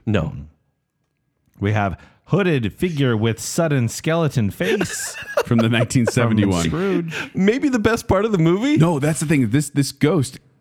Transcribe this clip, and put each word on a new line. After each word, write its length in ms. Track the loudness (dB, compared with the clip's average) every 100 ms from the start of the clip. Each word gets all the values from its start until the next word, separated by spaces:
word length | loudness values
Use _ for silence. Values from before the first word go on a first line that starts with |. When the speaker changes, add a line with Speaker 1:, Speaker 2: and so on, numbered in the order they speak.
Speaker 1:
No. 280 | -2 0 -2 -6 -14 _ _ _ _ _ _ _ _ _ _ -6
Speaker 2:
We 120 | -2
have 260 | 0 -2 -4 -14 _ -2
hooded 460 | 0 2 0 -2
figure 420 | -4 -4 0 0 2
with 240 | 0 -2
sudden 480 | -6 -2 0 0 -2
skeleton 640 | -4 -4 -2 0 0 -2
face 680 | -2 -2 -2 -4 -6 -10 -12 -6
Speaker 3:
<laughs> 140 | -4 0
From 120 | 2
the 100 | 2
nineteen 340 | 0 0 0 0
seventy-one. 600 | 2 2 2 2 2 0
Speaker 2:
from 20 | -2 -2 -2 -4
Scrooge. 200 | -8 -6
Speaker 1:
Maybe 360 | 0 2 2 0
the 80 | 2
best 280 | 2 0 0
part 200 | 0 2
of 60 |
the 60 | 2
movie? 380 | 4 2 2 2
Speaker 3:
No, 220 | 2 2
that's 220 | 0 -2
the 40 | 0
thing. 220 | 2 2
This, 220 | 0 0
this 220 | -2 -2
ghost, 460 | 0 0 2 0 -6 _ _